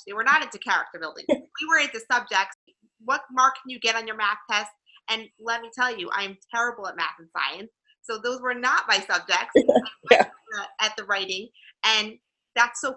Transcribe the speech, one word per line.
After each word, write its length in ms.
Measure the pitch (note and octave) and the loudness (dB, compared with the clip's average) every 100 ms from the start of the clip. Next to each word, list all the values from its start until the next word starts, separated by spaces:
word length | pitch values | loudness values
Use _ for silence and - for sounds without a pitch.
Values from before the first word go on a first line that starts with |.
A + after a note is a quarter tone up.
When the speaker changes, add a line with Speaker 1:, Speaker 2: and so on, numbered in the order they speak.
| G3 | -10
Speaker 1:
They 60 | |
were 120 | G#3 B3+ | -2 2
not 180 | D4+ | 2
into 160 | C4 G3+ | 0 -10
character 400 | A3+ F3 - F3 | -2 -2 -2 -10
building. 280 | E3 - - | -12 -8 0
Speaker 2:
<laughs> 240 | C4 - - | 0 -2 -10
Speaker 1:
We 60 | D#4 | 0
were 100 | D#4+ | 2
into 220 | C#4+ A3+ - | 2 -4 0
subjects. 460 | A#3+ - G3 G3 - _ _ _ _ | -2 2 0 0 -8 _ _ _ _
What 240 | A3 D4 - | -4 -4 -2
mark 240 | B3+ C4 C4 | 4 4 2
can 80 | B3+ | -12
you 80 | B3 | -2
get 160 | A3+ A3+ | 0 0
on 120 | A3 | -4
your 100 | G#3+ | -2
math 220 | G#3 G#3+ - | -2 -2 -2
test? 200 | G#3+ G#3+ _ _ _ - | -2 -2 _ _ _ -6
And 180 | A3+ G#3+ _ | -6 -6 _
let 220 | A3+ A#3 | -6 -6
me 100 | A3+ B3+ | -6 -2
tell 220 | B3 G#3+ | -2 -2
you, 120 | F3 | -4
I'm 240 | G3+ G3 F#3+ _ | -4 -4 -10 _
terrible 340 | A#3 A#3+ A3 F#3+ | -2 -2 -4 -10
at 100 | E3 | -4
math 180 | D#3+ E3 | -6 -6
and 100 | E3 E3+ | -12 -4
science. 340 | C#3 F3 A3 _ _ _ | -4 -6 -14 _ _ _
So 160 | - A3 | -10 -6
those 220 | A#3+ B3+ | -4 -4
were 120 | B3 A#3+ | -4 -2
not 300 | B3+ D#4+ - | 0 0 2
my 120 | G3 | 0
subjects 560 | G3+ F3 - F3+ - - | 2 -4 0 -2 4 4
Speaker 2:
<laughs> 560 | - - - - - | 6 2 0 -14 6
Yeah. 200 | A3 - - _ G#3 | 6 6 -2 _ -10
Speaker 1:
at 80 | - - | -10 -4
the, 60 | G#3+ | -4
at 120 | G#3+ | -4
the 80 | G3 | -4
writing. 440 | G3 F#3+ F#3 A#3 _ - _ A3 | -4 -2 -8 -10 _ -20 _ 2
And 280 | A3 G#3+ A3+ _ _ _ A#3 | 2 0 -10 _ _ _ 2
that's 260 | A#3+ - | 2 2
so 140 | C4+ | -6